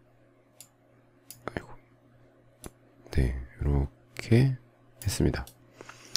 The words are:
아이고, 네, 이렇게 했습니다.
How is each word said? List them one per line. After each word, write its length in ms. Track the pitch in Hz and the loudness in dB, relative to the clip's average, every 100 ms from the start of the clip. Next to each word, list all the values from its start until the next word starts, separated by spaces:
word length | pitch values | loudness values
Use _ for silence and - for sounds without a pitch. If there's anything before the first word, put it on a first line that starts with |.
| _ - _ _ _ - - _ _ - - - - - - | _ -20 _ _ _ -20 -20 _ _ -20 -20 -20 -20 -16 -10
아이고, 240 | - - - - - - - - - - - - - - - - | -8 -10 -18 -20 -20 -20 -20 -20 -20 -20 -18 -18 -18 -20 -20 -4
네, 280 | - 64 65 64 - | 0 0 -2 -8 -6
이렇게 960 | 71 71 69 - - - - 117 135 127 - - - - | 0 0 0 -6 -20 -8 4 6 6 0 -8 -20 -20 -10
했습니다. 420 | 98 - 127 - - - - - - - - | -4 2 2 0 -6 -16 -20 -20 -20 -20 -8